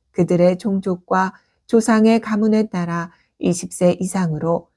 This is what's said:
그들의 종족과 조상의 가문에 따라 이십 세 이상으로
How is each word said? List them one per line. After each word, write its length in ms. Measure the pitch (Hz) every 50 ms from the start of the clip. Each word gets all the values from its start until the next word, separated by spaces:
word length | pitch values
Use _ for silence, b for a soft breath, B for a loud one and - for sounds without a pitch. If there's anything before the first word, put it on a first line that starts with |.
| _ _
그들의 460 | _ - 170 - 180 170 175 180 185
종족과 760 | 180 - 214 196 190 190 196 180 180 _ - 185 185 190 185 b b b b b b b
조상의 520 | b 240 226 220 247 220 214 220 226 226 226
가문에 480 | 226 220 220 208 220 220 214 220 214
따라 440 | 214 - 175 170 170 170 170 170 175 b b b b b b
이십 320 | - 180 170 - - -
세 220 | - - 180 175 -
이상으로 760 | - 185 185 - 190 180 160 151 151 - 165 170 170 - _ _